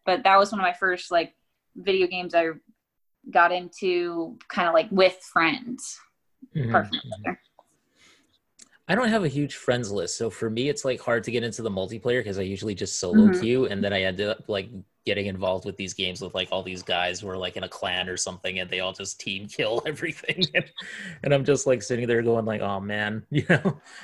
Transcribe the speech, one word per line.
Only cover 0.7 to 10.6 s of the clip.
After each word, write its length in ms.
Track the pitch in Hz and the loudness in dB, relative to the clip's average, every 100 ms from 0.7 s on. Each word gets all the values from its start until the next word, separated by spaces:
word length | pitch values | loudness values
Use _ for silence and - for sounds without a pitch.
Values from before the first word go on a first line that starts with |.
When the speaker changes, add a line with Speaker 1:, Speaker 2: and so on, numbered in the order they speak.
Speaker 1:
first, 400 | 180 185 180 - | 0 0 -2 0
like, 240 | 170 160 _ _ _ _ - | 0 0 _ _ _ _ -6
video 320 | 185 190 180 | 0 2 2
games 260 | 180 180 | 0 0
I 140 | 170 165 160 _ _ _ _ _ _ - | 2 2 -2 _ _ _ _ _ _ 0
got 220 | 180 170 | 4 4
into 840 | 180 175 - 185 175 175 170 165 - - | 2 -4 -4 0 0 0 -4 -6 -10 -8
kinda, 220 | - 175 | -2 4
like, 160 | 165 160 | 4 4
with 240 | 190 185 - | 6 6 4
friends. 760 | - 175 165 147 - - - - _ _ _ _ - 156 | -2 2 2 0 -6 -10 -12 -14 _ _ _ _ -10 -4
Speaker 2:
Mm-hmm, 140 | 117 | 2
Speaker 1:
Apart 180 | 113 104 | 2 2
from 100 | 120 | -6
Speaker 2:
mm-hmm. 280 | 127 98 107 | -8 -8 -8
Speaker 1:
other. 120 | - _ _ _ _ _ _ _ _ _ _ _ _ - _ - | -8 _ _ _ _ _ _ _ _ _ _ _ _ -20 _ -2
Speaker 2:
I 80 | 196 | 2
don't 120 | 240 | 4
have 140 | 220 | 2
a 60 | 165 | 2
huge 260 | 139 143 | 0 -4
friends 380 | - - 123 107 | -2 -2 0 0
list. 260 | 101 87 - | -2 -4 -4
So 120 | 113 | -4
for 200 | - 113 | -4 -4
me, 180 | 110 | 0